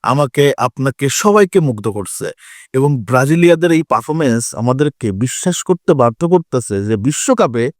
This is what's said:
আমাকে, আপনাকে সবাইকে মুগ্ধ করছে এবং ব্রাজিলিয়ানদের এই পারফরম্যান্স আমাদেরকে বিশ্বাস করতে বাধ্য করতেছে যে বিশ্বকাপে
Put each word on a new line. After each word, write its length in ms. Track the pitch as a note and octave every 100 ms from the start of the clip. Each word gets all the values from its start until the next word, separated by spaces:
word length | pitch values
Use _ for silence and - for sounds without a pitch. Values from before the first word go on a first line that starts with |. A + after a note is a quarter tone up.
আমাকে, 400 | G2+ C3+ C#3+ - C#3+ C#3 B2
আপনাকে 400 | - C3+ - C#3 -
সবাইকে 360 | G#3+ G#3 G3 G3 D3+
মুগ্ধ 180 | A2 G#2+ G#2
করছে 300 | F#2+ - F#2+ - - - - C3
এবং 140 | C#3+ C#3 G2
ব্রাজিলিয়ানদের 640 | B2+ C#3 E3 E3+ E3+ E3+ E3
এই 60 | D#3+
পারফরম্যান্স 520 | A#2 A#2 D#3 C#3+ A#2 A#2 -
আমাদেরকে 480 | A#2 B2+ D3 - A2+ F#2+
বিশ্বাস 360 | B2 - - F3 -
করতে 240 | F3+ - D3+
বাধ্য 180 | A#2+ A2+ E3+
করতেছে 420 | F3+ E3 C3 - G2 G2+
যে 60 | A2 A2+
বিশ্বকাপে 580 | D3+ - B3 F3+ A#2 B2 -